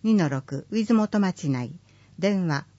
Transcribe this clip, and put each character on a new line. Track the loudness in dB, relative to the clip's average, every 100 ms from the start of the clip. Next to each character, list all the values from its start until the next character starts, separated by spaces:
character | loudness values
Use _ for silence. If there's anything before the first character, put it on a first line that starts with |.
二 | 2
の | 2 2
六、 | -2 -6 -10 -6
ウ | -4
ィ | 2
ズ |
元 | 2 2 0
町 | 0 -2 -2
内。 | -2 -4 -12 _ -20 _ -4
電 | 0 0 0
話 | -2 -6